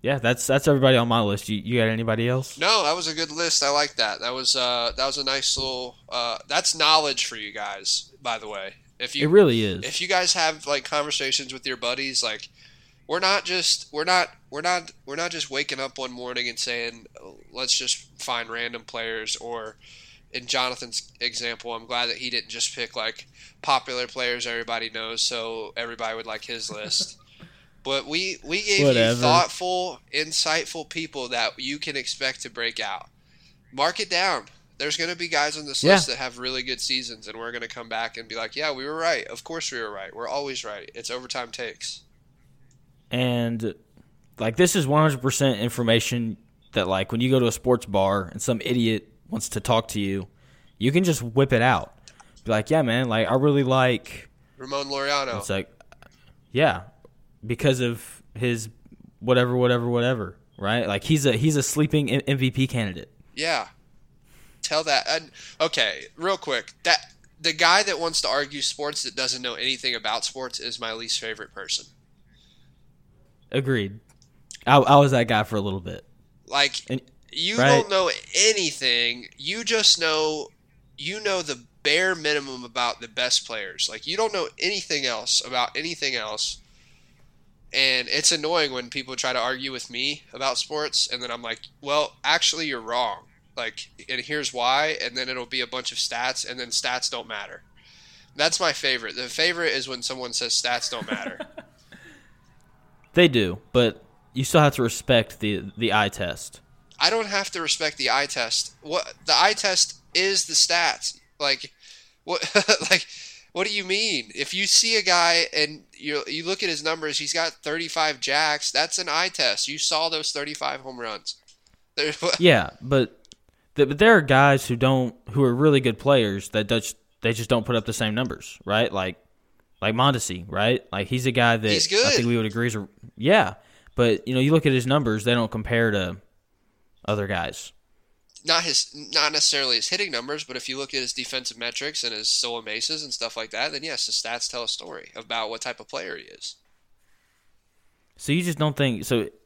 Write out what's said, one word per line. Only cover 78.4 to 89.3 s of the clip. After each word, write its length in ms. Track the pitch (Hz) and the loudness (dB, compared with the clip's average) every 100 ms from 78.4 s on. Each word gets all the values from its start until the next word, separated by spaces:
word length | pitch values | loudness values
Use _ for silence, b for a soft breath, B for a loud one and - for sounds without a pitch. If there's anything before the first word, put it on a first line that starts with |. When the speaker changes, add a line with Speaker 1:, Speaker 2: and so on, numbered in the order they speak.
| 208 214 170 - 131 120 120 120 107 - | 4 4 -2 0 0 2 0 -4 -12 -12
Speaker 2:
You 260 | 139 208 | -8 -6
just 340 | 196 226 208 - | -2 2 4 4
know, 500 | 160 156 156 156 - _ _ _ _ - | 2 2 0 -2 -8 _ _ _ _ -12
you 220 | 147 208 | -8 -4
know 200 | 214 185 | -2 -2
the 240 | 156 127 120 _ | -4 -8 -10 _
bare 320 | 143 156 185 | 2 2 2
minimum 500 | 175 151 147 139 127 | 0 0 0 -2 -10
about 360 | 123 120 120 - | -8 -2 -2 -2
the 80 | 117 | -10
best 380 | 110 123 - - | -4 0 0 -2
players. 420 | 113 98 82 - | -8 -8 -6 -6
Like, 160 | 110 147 | -6 -8
you 120 | 190 | -2
don't 160 | 226 | -2
know 140 | 202 160 - | -2 -6 -4
anything 480 | 175 202 - 147 131 | -4 -4 -4 -2 -2
else 360 | 110 120 - | -4 0 -2
about 300 | - 127 123 | 0 -2 -2
anything 400 | 131 165 165 143 | -2 -6 -4 -4
else. 440 | 123 107 107 - - b b b b b b b _ _ _ - | -4 -6 -4 -6 -6 b b b b b b b _ _ _ -6
And 360 | 127 135 127 123 | 0 2 2 0
it's 240 | 139 - | 0 0
annoying 400 | 165 151 170 147 | 0 0 0 0
when 180 | 127 123 | -2 -6
people 260 | 139 127 127 | -10 -8 -4
try 160 | 131 | -2